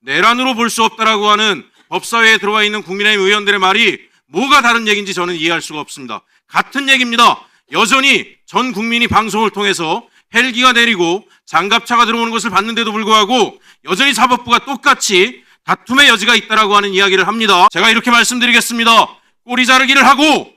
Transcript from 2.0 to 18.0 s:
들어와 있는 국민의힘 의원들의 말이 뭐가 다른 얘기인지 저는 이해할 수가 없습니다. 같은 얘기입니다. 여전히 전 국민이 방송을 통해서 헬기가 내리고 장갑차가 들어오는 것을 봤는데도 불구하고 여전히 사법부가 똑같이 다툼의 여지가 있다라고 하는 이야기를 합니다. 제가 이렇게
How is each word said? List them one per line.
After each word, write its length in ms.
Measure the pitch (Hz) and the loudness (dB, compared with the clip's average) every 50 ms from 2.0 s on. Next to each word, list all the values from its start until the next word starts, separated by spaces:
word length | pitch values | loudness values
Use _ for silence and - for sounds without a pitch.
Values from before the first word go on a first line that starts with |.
| - - 233 233 226 220 220 208 | -8 -4 -2 2 2 4 2 2
들어와 260 | - 202 214 214 208 | 0 -2 -2 0 -2
있는 180 | 208 214 214 175 | -2 -4 -6 -8
국민의힘 420 | 160 185 202 202 214 214 202 190 | -8 -8 -2 -2 0 0 0 0
의원들의 340 | 190 208 208 202 196 202 202 | 0 0 0 0 -2 -2 0
말이 400 | 190 185 190 220 233 202 143 - - _ _ _ _ _ | 0 0 2 2 0 0 -2 -4 -12 _ _ _ _ _
뭐가 340 | 139 170 247 269 285 285 | -6 -4 0 2 2 2
다른 260 | 247 240 233 233 226 214 | 4 2 0 0 0 -2
얘기인지 260 | 208 208 202 190 202 | -2 -2 -4 -6 -6
저는 220 | 180 175 175 180 | -6 -6 -6 -6
이해할 260 | 165 156 170 170 160 | -4 -2 -2 -2 -4
수가 180 | - - 156 151 | -6 -8 -12 -12
없습니다. 420 | 143 - - 147 135 117 110 98 _ _ _ _ _ _ | -12 -12 -14 -18 -14 -14 -14 -14 _ _ _ _ _ _
같은 420 | - 165 - - - 269 277 269 | -4 -4 -4 -2 -6 -6 -2 0
얘기입니다. 500 | 269 254 254 240 233 233 240 208 143 - - _ _ _ _ _ | 0 0 0 -2 2 2 4 4 2 0 -8 _ _ _ _ _
여전히 560 | 135 170 220 226 269 269 269 277 254 180 107 - _ _ _ | -2 -2 0 2 0 0 2 0 0 0 -2 -8 _ _ _
전 260 | _ - 196 247 254 | _ -4 -4 -4 -4
국민이 360 | 226 185 220 226 233 240 233 - | -6 -6 -6 -4 -2 -2 -2 0
방송을 420 | - 196 220 220 185 214 226 208 | 0 0 0 0 -2 -2 -2 -2
통해서 580 | - 196 208 202 185 - 175 156 170 226 233 _ _ _ _ _ - | -2 -4 -4 -4 -2 -2 -2 -4 -4 -6 -6 _ _ _ _ _ -2
헬기가 400 | 226 247 262 233 233 254 254 247 | -2 -2 -2 -2 0 2 2 2
내리고 540 | 233 240 233 226 180 175 165 170 202 - _ _ _ _ | 2 0 0 0 0 0 0 -2 -4 -6 _ _ _ _
장갑차가 600 | - - 160 175 202 220 233 - - 240 240 233 | -4 -2 -2 -2 0 -2 -2 -2 0 2 2 2
들어오는 260 | 220 233 233 233 226 | 2 0 -2 -2 -4
것을 180 | 226 226 180 226 | -4 -4 -6 -2
봤는데도 420 | 185 185 202 226 233 226 233 214 | -2 -2 -2 -2 -4 -4 -4 -4
불구하고 680 | 208 214 220 196 220 214 208 190 247 254 202 139 - _ _ _ _ _ _ | -4 -4 0 2 2 2 4 2 2 0 0 -2 -4 _ _ _ _ _ _
여전히 280 | 143 185 185 269 285 269 | -8 -4 -2 0 0 2
사법부가 460 | 214 247 254 254 240 - 233 233 226 | 0 0 0 0 -2 -2 -2 -2 -2
똑같이 840 | - - 277 - - 285 262 - - - 208 180 190 233 247 - _ _ _ _ _ | -2 -4 -10 -4 0 0 0 0 -2 0 2 2 2 0 -2 -12 _ _ _ _ _
다툼의 420 | - 175 - _ - 240 269 285 269 | -6 -6 -6 _ -4 0 2 4 4
여지가 260 | 233 202 190 233 240 | 2 2 0 0 0
있다라고 400 | 214 214 - 220 214 220 196 208 | 0 0 -2 -2 0 0 2 2
하는 180 | 202 202 202 190 | 0 0 0 0
이야기를 340 | 185 196 196 185 190 180 175 | 0 0 2 2 0 0 0
합니다. 400 | 214 226 226 208 196 175 185 214 | -2 -4 0 2 4 4 4 4
제가 180 | - - 196 226 | 2 2 0 2
이렇게 220 | 220 226 | 0 0